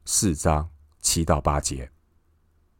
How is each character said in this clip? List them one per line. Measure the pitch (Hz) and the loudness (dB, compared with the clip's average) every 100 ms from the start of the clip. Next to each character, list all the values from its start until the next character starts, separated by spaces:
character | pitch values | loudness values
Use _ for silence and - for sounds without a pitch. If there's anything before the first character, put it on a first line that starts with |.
四 | - - 104 | -4 0 0
章 | 76 87 76 80 - - _ | 0 0 0 -2 -10 -20 _
七 | - - | -2 0
到 | 80 76 | 2 2
八 | - 73 | 2 0
节。 | - 69 60 _ _ _ _ _ _ _ _ _ | -2 -6 -12 _ _ _ _ _ _ _ _ _